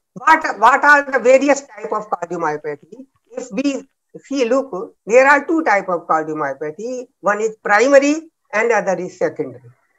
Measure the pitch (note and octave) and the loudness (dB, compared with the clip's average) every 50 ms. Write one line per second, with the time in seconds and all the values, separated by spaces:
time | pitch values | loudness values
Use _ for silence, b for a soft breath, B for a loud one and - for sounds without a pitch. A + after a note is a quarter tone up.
0 | _ _ - - B3+ D#4 D#4+ - - D4 A#3+ G3 G#3+ B3 C#4 C4+ C4+ D4 D4 C#4+ | _ _ -20 -4 0 2 2 2 0 -4 -2 2 4 4 4 4 4 4 4 4
1 | C#4+ C#4 C4+ B3 G#3 B3 C4 C4 C#4 D4 C4+ C#4 - - G#3+ G#3 A3 A3 A3 G#3+ | 2 0 -4 0 4 4 4 4 4 2 0 0 -2 -6 -6 -6 -6 -4 -6 -6
2 | - - - - F3 E3 F3+ E3+ E3 D3+ D3+ D3 - D3+ D3 - _ D#3+ G#3+ C4 | -6 -6 -8 -8 -6 -8 -6 -4 -4 -4 -4 -6 -8 -10 -12 -12 _ _ -20 -20
3 | C4+ _ _ _ _ _ B3 C4 C4 C4 F#3+ A#3 C#4 C#4+ C4+ A#3 - _ _ _ | -20 _ _ _ _ _ -16 -16 -14 -10 -6 -4 -4 -4 -4 -6 -8 _ _ _
4 | _ _ - - - - C4+ C#4+ C4 A3 - F3+ F3 - - - A#3 - _ _ | _ _ -20 -20 -12 -8 -4 -2 -2 0 0 -2 -2 -4 -8 -10 -10 -12 _ _
5 | _ F#3 A3+ B3+ C4+ C#4 D4 C#4 C#4 - E4 D#4+ D#4 A3+ G#3 G3 F#3+ F#3+ F3+ E3 | _ 2 4 4 6 6 4 2 2 0 -2 0 0 0 0 0 -2 -4 -6 -4
6 | - - E3 D#3+ D#3 D#3+ D#3 D#3 D3 C#3 C3+ C#3 D#3 D3+ D3+ - A3 B3 B3+ B3 | -2 -2 -2 -2 -2 -4 -6 -6 -6 -6 -6 -8 -10 -10 -10 -10 -10 -10 -10 -10
7 | - - _ _ - G3+ G#3 G#3 A3 A3 G#3+ - - G3 G3+ G#3 A#3+ C#4 C#4+ C4+ | -12 -16 _ _ -4 -2 -2 -2 -2 -4 -6 -6 -2 0 2 2 4 4 4 4
8 | C#4+ D4 D4+ D#4+ D#4+ D#4+ _ _ _ _ G3+ G#3 A3+ A#3 A3+ G3+ F3 F#3+ F3+ E3+ | 4 4 0 -2 -6 -14 _ _ _ _ -4 -2 0 2 0 0 0 -2 -4 -4
9 | F#3 F3 - - F3 D#3 D#3+ - C#3+ C3 A#2 A#2+ - A#2+ _ _ _ _ _ | -6 -8 -6 -6 -6 -4 -4 -6 -10 -10 -12 -18 -20 -20 _ _ _ _ _